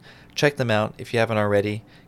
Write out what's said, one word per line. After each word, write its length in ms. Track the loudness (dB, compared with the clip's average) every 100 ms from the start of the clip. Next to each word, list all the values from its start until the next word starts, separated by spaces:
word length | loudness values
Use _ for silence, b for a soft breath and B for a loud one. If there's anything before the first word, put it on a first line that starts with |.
| B B B
Check 220 | 0 0 0
them 140 | 0
out 240 | 0 -2 -6
if 140 | -4
you 80 | -2
haven't 160 | 0 0
already. 480 | 2 2 0 -4 -10 B